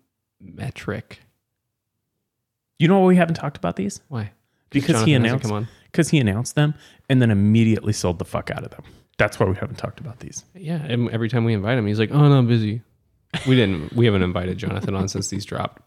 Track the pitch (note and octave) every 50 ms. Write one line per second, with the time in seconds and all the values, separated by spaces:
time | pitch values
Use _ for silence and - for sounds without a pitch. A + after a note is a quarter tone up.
0 | _ _ _ _ _ _ _ _ - F#2 - - - C3 - - - - G2+ -
1 | - - - - _ _ _ _ _ _ _ _ _ _ _ _ _ _ _ _
2 | _ _ _ _ _ _ _ _ _ _ _ _ _ _ _ - D3+ F3+ F#3+ G3
3 | F#3 F#3 F#3 F3+ E3+ E3+ E3 - - D3 - - - F3 F3 - F#3+ G3+ - -
4 | _ - - A#2 A2 G#2 - _ _ _ _ _ _ _ - C#3+ C#3 - E3 A2+
5 | A2 E3 D3 B2+ A#2 A2+ B2 C#3 - A2 G#2 G#2 A2 A2 - _ _ _ - -
6 | D#3+ - - D3+ B2 G#2 F#2+ A2 B2 - - D3 D3 D3+ D3 - - - _ _
7 | _ - C3+ B2+ B2 A2+ G#2+ G2 G2+ G#2 G#2+ A#2 A2+ A2 G#2+ - - G#2 G#2+ -
8 | - F2+ F2 E2 E2+ - - - - - - - D#2+ - - - - - - -
9 | _ _ _ - G#2+ G#2+ - - A2 F#2+ F#2 - - - B2+ - - G2 - -
10 | - - - - - - - - - _ _ F3+ G3 D3+ E3+ D#3+ D3 - A#2+ A#2+
11 | A#2+ A2+ - A2+ A#2 A2+ - B2 A2+ A2+ A2+ G2+ F#2 G#2+ B2+ B2+ G#2+ G2+ G#2 A2
12 | A2+ G#2+ - D3 D3 C#3+ C#3+ C3+ B2 A2+ A#2+ A#2 A2 G#2+ G#2 A#2+ - _ _ _
13 | _ _ _ _ _ _ - - - C3+ C3 B2+ A2+ F#2+ F#2 D#2+ D2+ - - A#2
14 | A#2 A#2+ G#2 F#2+ F#2 F2+ F2 F2+ F2+ F#2 F#2 F#2 - F#2+ F#2+ G#2 G2+ G2+ G2 F#2+
15 | G2 G2 - - G2 - G2 G2 G2+ - - - - - - - _